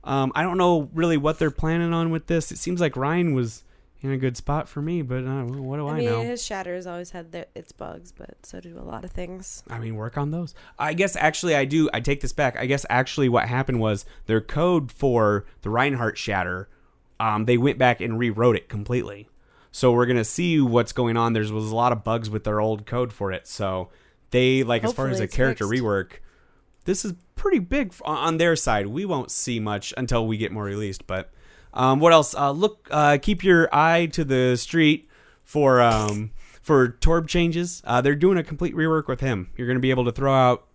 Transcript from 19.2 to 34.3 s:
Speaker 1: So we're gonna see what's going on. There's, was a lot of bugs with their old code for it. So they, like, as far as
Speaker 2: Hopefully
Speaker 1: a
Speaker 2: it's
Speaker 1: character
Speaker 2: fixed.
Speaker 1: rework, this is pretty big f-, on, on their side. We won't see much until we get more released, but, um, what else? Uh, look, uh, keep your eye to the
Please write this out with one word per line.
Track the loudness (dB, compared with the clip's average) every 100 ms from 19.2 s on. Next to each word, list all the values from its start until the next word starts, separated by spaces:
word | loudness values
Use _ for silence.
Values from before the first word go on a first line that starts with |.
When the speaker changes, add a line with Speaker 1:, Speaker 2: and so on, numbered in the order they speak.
| -20 _ _ _ _
Speaker 1:
So | 2 4
we're | 4 4
gonna | 2
see | 0 -2 2 2
what's | 4 2 0
going | -2 0 2
on. | 0
There's, | 0 -2
was | -4 -4
a | 0
lot | 0
of | 0
bugs | -2 -4 -4
with | -6
their | -2 -2
old | -2 -4 -6
code | -4 -4
for | -4 -6
it. | -6 -10
So | -6 -4 -4 -8 _ _ _ _
they, | 2 4 2
like, | 2 0
as | -2
far | -2 -4
as | -2
Speaker 2:
Hopefully |
Speaker 1:
a |
Speaker 2:
it's | -2 0
Speaker 1:
character | 0 0 -2
Speaker 2:
fixed. | -2
Speaker 1:
rework, | 0 -2 -4 -14 -20 _ _ _ _ _ -4
this | -4
is | -4 -10 _ -4
pretty | 0 0
big | 0 -2 -2
f-, | -6 -6
on, | -2
on | 0 2
their | 2 2
side. | 2 0 0
We | -6
won't | -4 -4 -4
see | -6 -4 -2
much | -2 -4 -6 -6
until | 0 0 0
we | -2
get | -4
more | -4
released, | -6 -6 -6 -8 -6
but, | -8 -8 -18 -20 -20 -14
um, | 0 2 4
what | 8
else? | 6 6
Uh, | 0 -2
look, | 0 -2 -2 -4
uh, | 2 4 2
keep | 0 0
your | 6 6 6
eye | 4 4 4 0
to | -2
the | 0